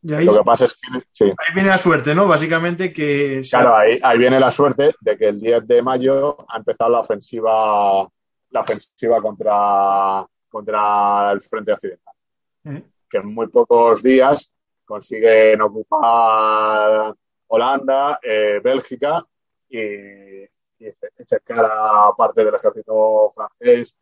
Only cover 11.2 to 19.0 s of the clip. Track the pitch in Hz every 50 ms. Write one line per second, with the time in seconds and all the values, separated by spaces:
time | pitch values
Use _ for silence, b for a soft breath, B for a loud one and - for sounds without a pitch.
11.2 | 101 101 101 101 - _ - 110 107 104 104 - - 98 90 _ _ - - _
12.2 | _ _ _ _ _ _ _ _ _ 151 139 143 - _ _ _ _ _ - 104
13.2 | 98 104 107 113 113 107 - 123 120 _ 120 117 117 117 113 - 113 127 131 131
14.2 | 127 135 147 147 - _ _ _ _ _ _ _ _ _ 107 104 - - - 110
15.2 | 110 113 110 110 110 110 107 107 107 104 101 110 107 _ 107 104 104 117 117 117
16.2 | 117 113 110 110 110 110 107 107 107 110 107 107 104 107 110 110 110 110 107 _
17.2 | _ _ _ _ _ _ 113 110 117 131 139 135 135 135 135 135 139 143 151 -
18.2 | - 123 107 107 107 104 104 104 98 123 135 135 123 - 127 120